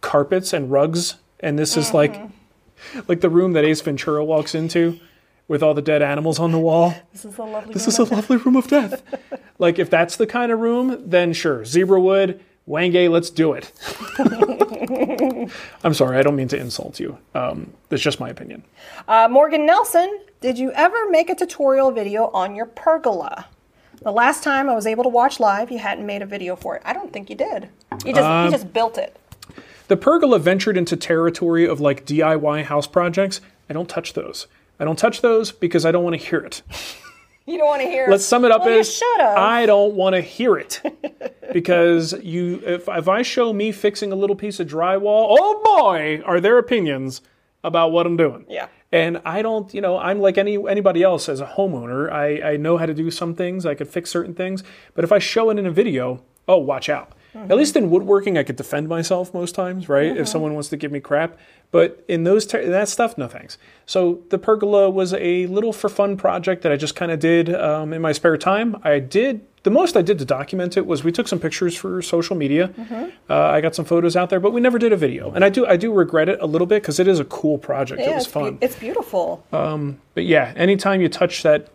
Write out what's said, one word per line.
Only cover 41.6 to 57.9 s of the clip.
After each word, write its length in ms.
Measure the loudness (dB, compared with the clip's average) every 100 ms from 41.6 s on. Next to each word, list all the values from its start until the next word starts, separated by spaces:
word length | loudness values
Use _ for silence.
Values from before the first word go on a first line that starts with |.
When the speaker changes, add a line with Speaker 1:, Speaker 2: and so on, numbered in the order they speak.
| 2 4 4 4 0 -8
Speaker 1:
you, 380 | -8 -6 -4 -6 -6
if, 220 | -6 -4
if 200 | -4 0
I 140 | 0
show 300 | -2 0 -2
me 180 | 0 -4
fixing 380 | -2 -2 -2 -6
a 40 | -2
little 180 | -2 -2
piece 220 | -6 -8
of 60 | -6
drywall, 720 | -2 0 0 2 2 6 6
oh 240 | 6 2
boy, 560 | 4 6 6 2 -2 -4 0
are 140 | 2
there 180 | 6 4
opinions 640 | 4 0 0 -4 -6 -10 _ _ _ _
about 300 | -2 2 2
what 120 | 2
I'm 120 | 0 2
doing. 280 | 0 -2 -12
Speaker 2:
Yeah. 180 | -12 -12 _ _
Speaker 1:
And 300 | 0 0 -4
I 180 | -6 -4
don't, 300 | -4 -4 -6
you 80 | -6
know, 160 | -2 -2
I'm 240 | -2 2
like 160 | 2 2
any, 200 | 0 -2 -2
anybody 340 | 0 2 4
else 240 | 2 2 -4
as 120 | -6
a 60 | -6
homeowner. 640 | -4 -2 -4 -6 -6 -4
I, 420 | -2 -2 -2 -2
I 20 | -2
know 200 | 0 0
how 60 | 0
to 60 |
do 180 | -4 -6
some 240 | -4 -8
things. 300 | -4 -6 -4
I 100 | -6
could 140 | -6 -6
fix 220 | -8 -6
certain 240 | -6 -6
things. 280 | -8 -6 -6 -10 -20 _
But 100 | -4
if 80 | 2
I 60 | 2
show 280 | 2 0 0
it 80 | 0
in 80 | -2
a 40 |
video, 520 | 0 0 0 -4 -8 _ _ 2
oh, 100 | 2
watch 300 | 2 -4 -4
out. 240 | -6 -6 _ _
Speaker 2:
Mm-hmm. 160 | -18 0
Speaker 1:
At 40 | 2
least 180 | 4 2
in 140 | 4